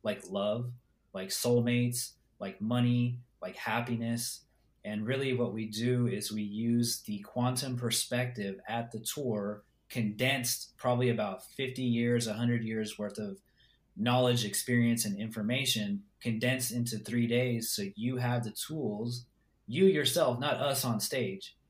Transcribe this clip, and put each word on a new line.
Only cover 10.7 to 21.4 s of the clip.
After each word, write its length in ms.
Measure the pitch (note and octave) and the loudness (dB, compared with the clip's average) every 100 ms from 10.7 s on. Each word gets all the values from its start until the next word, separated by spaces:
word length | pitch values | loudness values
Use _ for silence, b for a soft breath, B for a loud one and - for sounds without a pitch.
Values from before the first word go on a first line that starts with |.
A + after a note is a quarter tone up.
| _ | _
probably 320 | B2+ A#2+ B2 | 0 2 2
about 360 | G#2+ G#2 F#2+ - | 2 -2 -4 -10
fifty 320 | - C3 B2+ | -6 -6 -2
years, 440 | B2 A#2 A#2+ A#2+ A2+ | 0 2 4 2 2
a 60 | |
hundred 300 | G#2+ A#2+ A#2+ | 0 2 2
years 340 | A2 A2 G#2+ - | 0 -2 -4 -4
worth 200 | G#2 G2 | -6 -4
of 220 | G#2 F#2+ _ b b b _ - | -8 -8 _ b b b _ -2
knowledge, 480 | A#2 B2+ B2 A#2 G#2 | 2 4 4 4 0
experience, 580 | - - A#2+ A#2 A#2 G#2+ | -2 2 4 4 2 0
and 140 | G2 | -2
information 840 | A2 A2 G#2+ C3 C3 A2 G2+ G2+ - _ | -4 -4 0 0 0 0 0 -4 -6 _
condensed 500 | A#2+ A2 B2 B2+ - | -4 0 0 0 -2
into 260 | A#2+ A#2 G#2+ | -2 -2 -4
three 280 | - A#2+ A#2 | -2 0 2
days. 420 | A#2+ B2+ A#2 A2+ | 2 2 0 -2
So 120 | - G2 G#2 | -4 -4 -4
you 220 | A#2+ B2+ | -4 0
have 260 | B2 B2 | 0 0
the 80 | A2 | -2
tools, 720 | - - D#3 A#2 G#2 A#2+ B2 - _ _ _ - | -8 -8 -4 -4 -4 -6 -6 -12 _ _ _ -6
you 200 | C3+ F#3+ | 6 6
yourself, 520 | D#3 C3+ F3 C#3+ A#2+ | 6 2 4 4 2
not 180 | D3 - | 0 2
us 240 | C#3+ C3+ C3 | 2 2 2
on 140 | G#2+ | 0
stage 580 | - C3+ G#2 F#2+ | 0 0 -2 -4